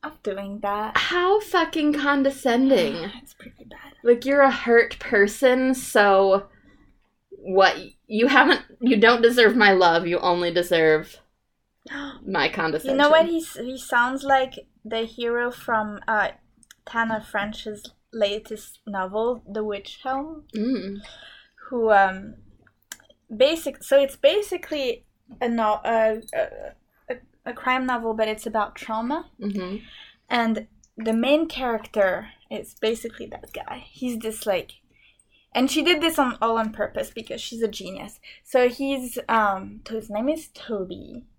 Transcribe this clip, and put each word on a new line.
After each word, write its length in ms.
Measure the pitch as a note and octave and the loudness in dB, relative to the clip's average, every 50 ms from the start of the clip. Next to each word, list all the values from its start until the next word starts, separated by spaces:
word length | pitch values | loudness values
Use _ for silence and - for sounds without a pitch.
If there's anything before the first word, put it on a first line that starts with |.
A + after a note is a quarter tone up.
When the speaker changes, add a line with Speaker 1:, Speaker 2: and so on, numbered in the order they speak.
| - | -12
Speaker 1:
of 180 | D4+ D4+ - | -14 -16 -10
doing 380 | _ G#3+ G3 F#3+ G3 G3 G3+ G#3+ | _ -8 -8 -8 -10 -10 -12 -8
that. 360 | G#3 G3+ G3+ G#3 G#3+ A3 - - | -6 -4 -4 -4 -4 -2 -2 -2
Speaker 2:
How 420 | - - E4+ F4+ F4 F#4 G4 G#4+ | -2 0 -2 0 2 4 2 2
fucking 540 | G#4 - - F4+ D#4+ D#4+ - E4 D4 D4 D4 | 0 0 0 0 0 0 -2 -2 0 0 0
condescending. 1160 | D4 C#4 C#4+ C#4+ C#4+ C4+ C4+ C4+ - - C4+ A#3 A#3+ C4+ C4+ C4+ A#3+ - A3 - E3+ D#3+ G3 - | 0 0 0 2 2 2 0 0 0 -2 0 2 2 4 4 4 4 4 2 -2 -6 -8 -10 -12
Speaker 1:
<sighs> 60 | - - | -14 -20
It's 100 | - - | -20 -20
pretty 300 | _ - - - _ - | _ -20 -20 -20 _ -20
bad. 300 | - - - - - - _ - | -20 -20 -20 -20 -20 -20 _ 4
Speaker 2:
Like, 220 | A#3 A#3+ A#3 A#3+ | 4 4 4 4
you're 160 | C4 C#4 C#4+ | 0 4 6
a 100 | C#4 C4+ | 6 4
hurt 480 | A#3+ - - A#3+ A#3 A#3 A3+ - - - | 4 2 0 4 6 6 6 4 0 -12
person, 760 | - - - G#3 G3+ G#3 G#3 - - B3+ B3+ C4 C4 C4 C4 | -8 0 4 4 4 4 2 2 4 4 4 4 2 0 0
so 760 | B3+ - - - A3+ G3+ G3+ G3 F#3+ G3 G3 F#3+ G3 G3 - _ _ _ _ _ _ _ _ _ _ _ _ _ _ _ _ | -2 -4 0 4 4 6 6 6 6 6 4 4 2 0 -4 _ _ _ _ _ _ _ _ _ _ _ _ _ _ _ _
what, 480 | - - - - F#3 F#3+ F#3+ F#3 - - F#3 - - _ _ | -20 -18 -10 -2 4 4 4 4 4 0 -10 -16 -20 _ _
you 220 | _ A3 G#3+ A3+ C4+ | _ -2 0 2 4
haven't, 340 | C4 C4 C#4+ C4+ F#4 - - _ - _ | 6 6 6 6 4 0 0 _ -16 _
you 160 | B3 B3 C4 G#3 | 0 2 4 6
don't 240 | G#3+ A3+ B3 A#3 | 6 6 6 6
deserve 340 | A#3 A#3 A#3+ B3 A#3 G#3+ A3+ | 4 4 6 6 4 6 6
my 160 | B3 G#3+ G3+ | 6 6 6
love, 340 | F#3+ F#3 F#3 F3 E3 E3 F#3 | 6 6 6 6 4 4 0
you 140 | F3 E3+ F3+ | 0 -2 0
only 320 | - F3+ F3 F3 F3 F3 | 0 0 0 0 0 0
deserve 680 | E3 F3 F3 F3 F3+ E3 D#3+ D#3+ D#3 D#3 D#3+ - - - _ _ _ _ _ _ _ _ _ _ _ _ _ - | 0 0 0 2 2 4 4 4 4 4 0 -4 -16 -20 _ _ _ _ _ _ _ _ _ _ _ _ _ -16
Speaker 1:
<gasps> 60 | - C#4 - - - - - - | -14 -14 -14 -14 -16 -16 -12 -6
Speaker 2:
my 220 | F#3+ E3+ D3+ D3 | -2 0 0 0
condescension. 480 | - G#3 E3 D#3+ D#3 - - C4+ C4+ C4+ | 0 -2 -2 -2 -2 -2 -2 -2 2 4
Speaker 1:
You 40 | |
know 80 | D4 D4 | 4 6
what 180 | D#4 D#4+ E4 E4+ | 6 6 6 4
he 100 | E4+ E4 | 0 -4
s-, 180 | D#4+ - - | -6 -8 -12
he 220 | - A#3+ B3 C4 C4 | -12 -10 -10 -10 -12
sounds 460 | - - - A#3+ A#3+ B3 C4 C4+ C#4 | -8 -2 0 0 0 0 -2 -6 0
like? 320 | C#4 C#4 C4+ C4 C4 - - - _ _ _ _ | 2 2 2 2 -2 -8 -16 -20 _ _ _ _
The 220 | A3 A#3 A3+ A3+ | -8 -6 -6 -6
hero 440 | A3+ A3+ - A#3+ A#3 A#3 A#3+ A#3+ A#3+ | -6 -8 -8 -6 -4 -4 -2 -4 -4
from, 500 | B3 - - - A#3+ A3 G#3+ G#3 G#3 G3+ - - | -6 -8 -6 -4 -2 -2 -2 -4 -10 -12 -6 -4
uh, 220 | A3+ G#3+ G3+ - - _ _ _ _ _ _ _ - _ _ | -2 0 0 -2 -4 _ _ _ _ _ _ _ -20 _ _
Tana 400 | - - A#3 A3+ A3+ A3+ A3 A3 - | -8 -4 -4 -2 -2 -2 -6 -8 -6
French's 600 | - G#3 G3+ G#3+ G#3+ - - A3 G#3 G#3 - - _ _ _ _ - | -6 -6 -6 -6 -8 -12 -12 -12 -12 -14 -16 -20 _ _ _ _ -4
latest 680 | A3+ G#3+ G3+ G3+ A3 G#3+ - A3 G#3+ - - - - _ | -2 0 0 0 -4 -8 -10 -14 -14 -14 -18 -20 -20 _
novel, 560 | - G3+ G3 F#3 F#3+ F#3+ G#3+ A3 A#3 B3+ A3+ - - | -10 -6 -6 -6 -4 -4 -4 -2 -2 -4 -6 -8 -10
The 140 | G3+ A3 G#3+ | -8 -6 -4
Witch 380 | G#3+ G#3 G3+ G3+ - - - - | -4 -6 -8 -8 -14 -20 -12 -8
Helm, 400 | C4 C4 C4+ C#4+ D#4 D#4+ D4+ D4+ _ - | -6 -6 -6 -6 -8 -12 -16 -18 _ -6
Speaker 2:
Mm. 420 | G#3+ G#3 A#3+ C4 G#3+ F3+ F#3+ G3 G#3 G3+ - - - - - - - _ _ _ _ - - | -4 -2 -2 -2 -4 -4 -8 -12 -12 -14 -18 -20 -20 -20 -20 -20 -20 _ _ _ _ -16 -8
Speaker 1:
who, 220 | - A#3+ A3+ A3 | -4 -2 2 4
um, 440 | G#3+ G3+ G3 F#3+ F#3+ F#3+ G3 A3 - - - - _ _ _ _ _ _ _ _ - _ _ _ _ _ _ _ A3+ | 6 6 6 4 2 -4 -12 -16 -18 -20 -20 -20 _ _ _ _ _ _ _ _ -20 _ _ _ _ _ _ _ 0
basic-, 480 | G#3 B3+ C#4+ D#4+ E4 - D4 C4+ - - | 2 2 2 2 0 -6 -10 -10 -10 -4
so 160 | - C#4 C#4 | 2 2 4
it's 180 | C#4 C4+ - - | 4 2 -4 2
basically 880 | - C#4 E4 G#4 G#4 - - F4 - - D#4 D4+ C4+ B3+ - - _ _ _ _ _ _ - - | 2 2 2 2 -2 -4 -8 -10 -8 -6 -6 -4 -4 -4 -6 -8 _ _ _ _ _ _ -10 -6
a 80 | B3+ A#3 | -4 -2
no-, 320 | A#3 A#3 A3+ G#3+ G#3+ A3 - | -2 0 0 0 0 0 -2
uh, 340 | - A3+ A3+ A3 A3 A3 A3 A3+ - - - | -2 0 2 2 2 0 -2 -8 -8 -4 -4
uh, 320 | - - - G#1+ - - - _ _ _ _ _ _ - B3 B3 _ _ _ _ _ | -4 -4 -6 -14 -16 -16 -18 _ _ _ _ _ _ -12 -12 -12 _ _ _ _ _
a 80 | - A#3+ | -12 -12
crime 320 | A#3 - C4 B3+ C4 C4 | -6 -2 -2 0 0 0
novel, 280 | B3+ B3 A#3+ A3+ A3+ A3 | -2 -4 -4 -4 -6 -2
but 140 | A3 A3 G#3+ | -2 -2 -2
it's 180 | G#3+ G#3+ - - | -2 -6 -8 -6
about 280 | G#3+ A3 G#3 - - | -4 -2 -4 -4 -6
trauma. 540 | - - - A3 A3 A#3 A#3+ C#4+ E4 E4+ - _ _ | -16 -10 -8 -6 -6 -4 -4 -6 -6 -8 -12 _ _
Speaker 2:
Mm-hmm. 360 | - G#3 G3 G3 F#3 F3+ G3 G#3+ - - - - - - _ _ _ _ | -8 -8 -6 -6 -8 -8 -10 -12 -14 -16 -20 -20 -20 -20 _ _ _ _
Speaker 1:
And 380 | B3+ A#3+ A#3 A3+ A3 G#3+ G#3+ _ _ _ _ _ _ - | -2 -2 0 0 -2 -4 -6 _ _ _ _ _ _ -10
the 160 | A3 A3+ A3 | -4 -2 -2
main 340 | A3+ A#3 B3+ C#4+ D4+ E4 D#4+ | 0 2 2 2 2 2 -2
character 800 | - - C4 B3 A#3 G#3+ - - - A3 G3 F#3+ F3+ E3+ G#3 - - _ _ _ | -4 -6 -4 -4 -4 -4 -6 -6 -2 0 0 0 0 -2 -6 -12 -20 _ _ _
is 260 | A3+ G#3 - - - _ | -12 -12 -12 -14 -12 _
basically 460 | - A3 A#3 A3+ - A#3 - - - G#3+ | -4 -2 -2 -4 -8 -14 -14 -12 -16 -14
that 240 | - - - - _ | -14 -16 -18 -16 _
guy. 300 | - - - - B3 - - | -14 -12 -12 -14 -16 -16 -20
He's 300 | _ - C4 B3 A#3+ A3 | _ -10 -8 -8 -8 -6
this, 260 | A3 A3 G#3+ A3 - | -8 -8 -8 -8 -4
like, 260 | A3 G3 F3 - _ - _ _ _ _ _ _ _ _ _ _ _ _ _ _ _ _ | -2 -2 -2 -2 _ -18 _ _ _ _ _ _ _ _ _ _ _ _ _ _ _ _
and 160 | - B3+ C4+ | 0 0 0
she 120 | - D#4 C#4+ | 0 0 2
did 180 | E4+ F4+ D#4 | 2 2 2
this 160 | D#4 E4 D#4+ D4+ | 2 -2 0 0
on, 180 | C#4 B3+ A#3+ - | 0 0 0 -2
all 160 | - A3+ A3+ A3+ | -2 -2 0 0
on 140 | A3 A3 A3 | -2 -4 -4
purpose 380 | - G#3 - - - - - - | -6 -8 -6 -6 -8 -10 -8 -10
because 260 | - A3 - - A#3 | -14 -12 -12 -12 -12
she's 200 | - - - A3+ | -12 -12 -8 -4
a 60 | A3+ G#3+ | -4 -4
genius. 520 | G3 - F#3+ F3+ F#3+ - - G3+ - - _ - - - _ | -4 -6 -12 -12 -12 -14 -16 -16 -18 -20 _ -20 -20 -20 _
So 240 | - - C4 B3 B3 | -2 2 2 2 2
he's, 480 | A#3 - C#4 C#4 C#4 C4+ B3+ B3 - B3 - - | 2 -2 -4 -4 -4 -4 -6 -8 -10 -10 -4 0
um, 520 | A3+ A3+ G#3+ G#3 G3 F#3+ F#3+ G3+ G#3 A3 - - | 0 2 2 2 0 -2 -6 -12 -16 -18 -16 -12
his 220 | A3+ A3 G#3+ - | -10 -10 -10 -8
name 200 | G#3 G#3 A#3 C4+ | -8 -4 -2 -2
is 180 | D#4 D#4+ D#4+ - _ | -4 -4 -6 -18 _
Toby. 720 | - - - A#3+ G3+ F#3+ F3 F3 F#3+ - - - A#3+ B3 _ _ | -20 -12 -10 -8 -8 -8 -8 -10 -16 -16 -18 -18 -18 -20 _ _